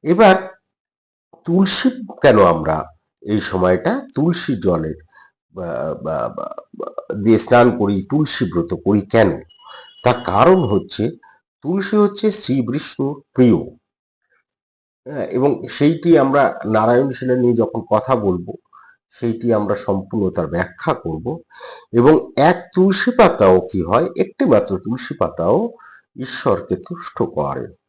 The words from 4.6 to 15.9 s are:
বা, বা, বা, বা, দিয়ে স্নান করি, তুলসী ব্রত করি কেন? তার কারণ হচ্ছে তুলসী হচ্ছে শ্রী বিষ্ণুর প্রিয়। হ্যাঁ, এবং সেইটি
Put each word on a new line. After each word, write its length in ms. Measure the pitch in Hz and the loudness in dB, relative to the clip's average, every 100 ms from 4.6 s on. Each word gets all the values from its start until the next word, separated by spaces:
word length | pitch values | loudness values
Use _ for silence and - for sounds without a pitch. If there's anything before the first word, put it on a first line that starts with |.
| 92 82 78 78 _ _ _ _ _ | 0 -2 -4 -10 _ _ _ _ _
বা, 440 | 90 85 64 73 | -14 -10 -8 -8
বা, 340 | 78 73 76 57 | -8 -8 -6 -6
বা, 260 | - - - _ | -8 -12 -14 _
বা, 120 | - - - - 104 | -14 -14 -14 -10 -4
দিয়ে 140 | 104 110 | 2 2
স্নান 400 | - 120 120 92 | 4 4 4 2
করি, 280 | 101 101 92 | -2 -2 -2
তুলসী 340 | 147 151 - | -2 0 -2
ব্রত 300 | 90 87 82 | -2 -2 -4
করি 260 | 87 98 104 | -4 0 0
কেন? 420 | 98 113 101 - - _ - - - _ | 2 2 2 0 -12 _ -20 -20 -20 _
তার 200 | 123 120 | -2 -2
কারণ 400 | - 98 139 185 | -2 2 4 4
হচ্ছে 460 | 131 101 - - 113 - _ _ _ _ | 2 0 -2 -4 -6 -6 _ _ _ _
তুলসী 340 | 143 190 190 208 | -4 -4 0 2
হচ্ছে 340 | 202 202 214 | 2 2 -2
শ্রী 320 | 202 - 139 117 | -2 -2 -2 -2
বিষ্ণুর 500 | 139 - - 139 143 _ | -6 -8 -6 -6 -6 _
প্রিয়। 240 | - 123 87 - - _ _ _ _ _ _ _ _ _ _ _ _ 127 | 2 4 4 -2 -18 _ _ _ _ _ _ _ _ _ _ _ _ -14
হ্যাঁ, 140 | 143 95 | -10 -6
এবং 420 | 120 135 113 95 | -2 0 -2 -8
সেইটি 500 | - 147 | 0 0